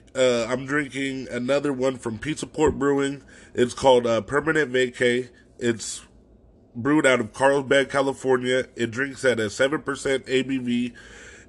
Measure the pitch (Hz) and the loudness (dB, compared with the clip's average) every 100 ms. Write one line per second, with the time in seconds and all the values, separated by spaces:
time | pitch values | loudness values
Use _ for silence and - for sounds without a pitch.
0 | - 131 127 120 113 127 135 147 139 131 | -8 0 2 2 0 -4 -2 -4 -4 -6
1 | 135 131 123 120 123 143 147 131 135 127 | -6 -6 -8 -6 -2 0 0 0 -2 -2
2 | 120 107 143 156 120 - 151 117 139 139 | -6 -6 -8 -8 -6 0 0 2 2 2
3 | 139 139 - - - - 120 - 135 123 | 0 -4 -14 -20 -6 -2 -2 2 6 6
4 | 117 113 101 143 147 156 135 127 127 123 | 4 0 0 -2 0 0 0 0 -2 0
5 | 123 120 123 - - - 120 110 - - | 0 0 -4 -14 -20 -4 -2 -2 -6 -12
6 | - - _ - _ _ _ 120 123 151 | -16 -20 _ -20 _ _ _ -6 0 2
7 | 135 123 107 - 135 139 127 139 135 139 | 4 2 0 2 2 4 2 2 2 0
8 | 135 131 131 127 123 127 123 - 117 110 | -2 -2 0 0 2 -2 -2 -4 -4 -4
9 | 139 123 131 113 107 - 135 151 - 139 | -8 -2 0 2 0 0 0 0 -6 -6
10 | 143 135 - 131 131 135 123 120 123 120 | -2 -2 0 -2 0 -4 -2 -2 -4 -8
11 | - - - - | -20 -20 -20 -20